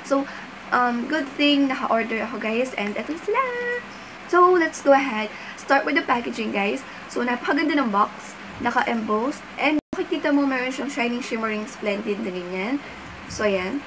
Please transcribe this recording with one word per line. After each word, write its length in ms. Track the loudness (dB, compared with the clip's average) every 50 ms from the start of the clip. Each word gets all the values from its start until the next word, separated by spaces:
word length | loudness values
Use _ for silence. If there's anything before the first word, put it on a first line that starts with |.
| 0
So, 240 | 2 0 0 0 -2 -8 -12 -14 -14 -14 -16 -6 0 2
um, 320 | 2 4 2 2 0 -2 -2
good 240 | -2 -2 -2 -4 -2 2
thing, 320 | 4 4 6 6 4 2
naka-order 560 | 2 0 0 2 2 2 2 0 -2 -2 -4 -4
ako, 160 | -4 -4 -2
guys. 320 | -2 0 0 0 -2 -2
And 160 | -4 -4 -2 -2 -4
eto 160 | -4 -6 -6
sila! 240 | -6 -2 -2 0 0 0 0 -2 -4 -4 -4 -4 -4 -6 -10 -14 -14 -14 -16 -16 -16 -8 2
So, 240 | 6 6 8 8
let's 320 | 8 6 4 0 -2 -2 6
go 80 | 8
ahead. 400 | 8 8 6 2 -2 -2 -2 -4 -6 -10 -14 -14 -14
Start 320 | -14 0 2 4 4 4 4
with 80 | 2
the 80 | 0 2
packaging, 480 | 2 0 0 0 -4 -4 -4 -4 -2
guys. 320 | 0 0 0 0 0 -2 -6 -10 -14 -14 -14 -6
So, 160 | -4 -2 0
napakaganda 560 | 0 -2 -2 0 0 2 2 2 2 2 2
ng 80 | 2 2
box. 480 | 4 2 2 2 0 -12 -14 -14 -14 -14 -14 -14 -10 -2
Naka-embossed. 800 | -2 0 2 2 2 2 0 0 0 0 0 0 0 0 -4 -4 -10 -14 -8
And 240 | -2 0 2 2 2 _ _ -4
makikita 400 | -4 -2 -2 -2 -2 2 4 4
mo, 80 | 4 4
meron 320 | 4 2 0 -2 -2 -4
siyang 160 | -4 -6 -6
shining, 320 | -2 -2 0 0 0 -2 -4
shimmering, 400 | -4 -4 -2 -2 -2 -2 -2 -4 -8
splendid 480 | -10 -4 -2 -2 -2 -2 -2 -2 -2 -2
na 160 | -2 -4 -4
ganyan. 480 | -4 -6 -4 -4 -4 -2 0 -2 -2 -4 -6 -14 -14 -14 -14 -14 -14 -12 -12
So, 160 | -4 0 2 2
ayan. 320 | 2 2 0 0 -4 -4 -6